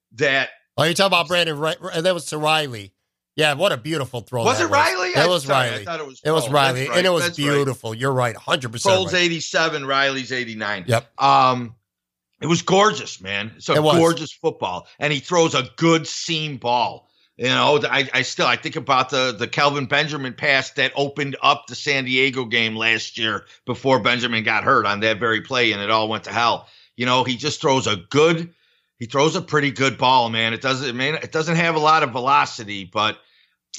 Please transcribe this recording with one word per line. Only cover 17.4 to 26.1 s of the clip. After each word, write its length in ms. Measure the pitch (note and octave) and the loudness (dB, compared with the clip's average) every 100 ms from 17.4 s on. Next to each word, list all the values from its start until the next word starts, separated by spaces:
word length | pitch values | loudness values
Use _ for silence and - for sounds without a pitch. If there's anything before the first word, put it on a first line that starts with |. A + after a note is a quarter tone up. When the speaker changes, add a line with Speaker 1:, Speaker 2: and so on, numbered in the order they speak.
| B2 | 0
Speaker 1:
know, 320 | B2+ B2 D3 | 2 4 4
I, 260 | C#3 B2+ C3+ | 2 0 0
I 80 | C3 | -2
still, 260 | B2+ - C3 | -2 0 0
I 80 | A#2+ | 0
think 200 | D#3 D#3 | -2 -8
about 340 | A#2+ C3 C3 | 0 0 2
the, 260 | C3+ B2+ G#2+ | 0 0 -2
the 100 | A#2 | -4
Kelvin 380 | - D3 C#3+ C3 | 2 2 2 0
Benjamin 480 | C#3+ D3+ D3+ C3 | 0 0 -4 -8
pass 380 | - D3+ C3+ C3 | -4 0 2 0
that 200 | - C3+ C3+ | -2 -2 0
opened 420 | C#3+ C#3 C#3 C3 | -4 -2 -6 0
up 260 | C3+ E3 - | 0 0 -4
the 80 | B2 | -10
San 300 | - C#3 B2+ | -2 -2 0
Diego 400 | B2+ C3+ C3 A#2+ | 0 0 -2 -4
game 300 | A#2 A2+ A2 | -2 -2 -2
last 420 | A2+ A2+ - - | 0 0 -2 -6
year 280 | A2 G2+ - - - | -4 -4 -8 -16 -8
before 340 | A#2+ C#3 C3 | -4 2 2
Benjamin 440 | G#2+ B2 A#2+ A2+ | 4 0 0 -2
got 200 | A2 A2 | 0 0
hurt 220 | G2+ A#2+ G#2 | 4 2 2
on 160 | G2+ | 0
that 180 | A2 G#2+ | 0 0
very 220 | A#2 A2 | 0 -2
play, 300 | - B2+ A#2+ | -2 0 0
and 100 | G2+ | 0
it 80 | G2+ | 0
all 180 | A2 | 0
went 180 | A2 | 0